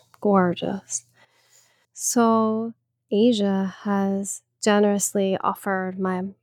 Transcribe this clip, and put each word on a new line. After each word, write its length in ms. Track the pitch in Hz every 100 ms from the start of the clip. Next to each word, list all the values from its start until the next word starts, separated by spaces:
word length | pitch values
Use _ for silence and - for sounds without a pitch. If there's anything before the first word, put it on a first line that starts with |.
| _ _
Gorgeous. 840 | 214 196 180 170 - 196 - - - _ _ _ _ _ _ _ _
So 800 | - - 247 226 226 220 220 226 - _ _ _
Asia 640 | 202 240 220 202 190 190 -
has 600 | 208 202 196 196 196 - _ _
generously 720 | - 208 208 202 - 208 196 190
offered 580 | - - 208 190 185 190
my 220 | 185 185 196 -